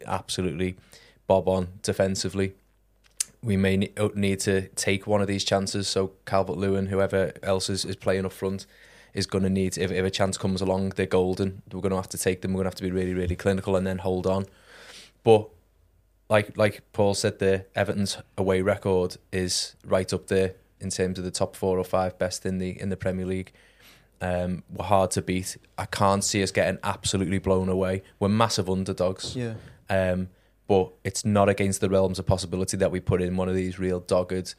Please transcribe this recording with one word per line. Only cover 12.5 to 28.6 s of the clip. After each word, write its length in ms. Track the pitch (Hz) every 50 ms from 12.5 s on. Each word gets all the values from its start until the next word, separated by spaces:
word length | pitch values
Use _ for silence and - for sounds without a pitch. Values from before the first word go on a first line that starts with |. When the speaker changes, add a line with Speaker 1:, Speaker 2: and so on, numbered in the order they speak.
| 95
Speaker 1:
We're 60 | 92
gonna 100 | 92 92
have 60 | -
to 80 | - 98
be 80 | 92
really, 220 | 90 95 90 92 90
really 220 | 92 90 87 90
clinical 400 | - - 101 95 95 - 101 95
and 100 | 92 92
then 120 | 95 92 92
hold 280 | 90 95 92 92 90
on. 200 | 92 95 95 98 - - _ - - - - - - - - - - _ _ -
But 240 | 117 110 104 104 - - - _ _ _ _ _ _ _ _ _ _ _ _ _ -
like, 280 | 113 107 104 - -
like 240 | 107 107 104 - - - _
Paul 220 | - - 104 101 98
said 260 | - - 104 - -
there, 280 | 98 95 95 92 95 - -
Everton's 420 | 101 98 - - 101 98 95 - - - _ _
away 240 | - 95 95 95 95
record 540 | 92 101 98 - - 101 95 90 90 90 - - _ _
is 440 | - 92 92 90 - - - - - _ -
right 260 | - 98 95 92 -
up 160 | 98 90 -
there 280 | - 101 95 95 95 - - _ _ _ _
in 80 | 101 95
terms 280 | - - 92 92 90
of 60 | 92 90
the 80 | 92
top 240 | - - 98 - -
four 220 | - 101 95 92 92
or 40 | 90
five 320 | - - 95 92 92 -
best 280 | - 92 90 - - -
in 120 | 95 95
the, 220 | 92 92 92 - -
in 100 | 98 98
the 80 | 92
Premier 280 | - - 92 92 92 92
League. 260 | 92 95 95 92 - - - - _ _ _ - - - - _ _ _ -
Um, 440 | 92 92 90 87 90 90 92 78 - - -
we're 120 | 98 85
hard 260 | 95 104 95 95 92
to 100 | - 98
beat. 360 | - - 92 92 92 - - - - _ _
I 80 | - -
can't 380 | - - - 104 98 98 101 98
see 180 | - - 101
us 100 | 95 92
getting 280 | - 104 85 87 95 - -
absolutely 540 | 101 95 - - - - 95 95 82 98
blown 320 | 92 - 98 95 92 92 92
away. 320 | 92 95 92 90 95 98 - - _ -
We're 100 | 101 98
massive 400 | 107 110 117 110 - -